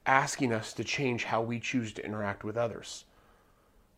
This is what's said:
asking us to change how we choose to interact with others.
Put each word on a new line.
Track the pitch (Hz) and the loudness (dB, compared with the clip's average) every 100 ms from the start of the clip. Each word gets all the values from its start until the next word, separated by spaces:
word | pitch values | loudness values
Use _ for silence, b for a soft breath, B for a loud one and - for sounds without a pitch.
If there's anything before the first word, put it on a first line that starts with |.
| - | 4
asking | 135 143 - 127 | 4 4 2 2
us | 110 - | 2 -2
to | - | -6
change | 110 - 131 120 | -4 0 0 0
how | - 113 | 0 0
we | 117 120 | 0 -2
choose | - 127 110 | 0 0 0
to | - - | -4 -6
interact | 107 101 101 | -2 -2 -2
with | 104 110 | -4 0
others. | 117 - - - - b b b b b b b b | -2 -2 -10 -14 -16 b b b b b b b b